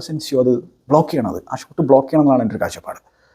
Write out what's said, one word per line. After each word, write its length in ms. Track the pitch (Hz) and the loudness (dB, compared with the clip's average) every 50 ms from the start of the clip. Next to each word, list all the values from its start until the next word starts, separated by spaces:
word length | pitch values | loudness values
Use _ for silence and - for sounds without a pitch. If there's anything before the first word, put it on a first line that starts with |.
അസെൻസിയോ 380 | - - 160 151 - - 143 127 | -6 -8 -10 -10 -8 -4 0 0
അത് 80 | 123 127 123 120 - - _ _ _ - | 2 2 2 0 -2 -12 _ _ _ 2
ബ്ലോക്ക് 200 | 139 156 - - | 2 2 2 0
ചെയ്യണത്, 260 | - 139 113 95 - - - - | -2 -4 -4 -4 -4 -6 -8 -10
ആ 40 | - - | -12 -12
ഷോട്ട് 220 | - _ - - 156 131 | -12 _ -6 -2 2 4
ബ്ലോക്ക് 160 | 139 135 135 - | 4 4 4 2
ചെയ്യണം 160 | 160 156 147 | 2 2 4
എന്നാണ് 160 | 143 131 123 113 | 4 4 2 0
എൻ്റെ 100 | 104 98 | -2 -4
ഒരു 40 | 90 | -4
കാഴ്ചപ്പാട്. 380 | 85 - - - - - - - _ _ _ _ _ _ _ | -6 -6 -8 -12 -14 -14 -16 -16 _ _ _ _ _ _ _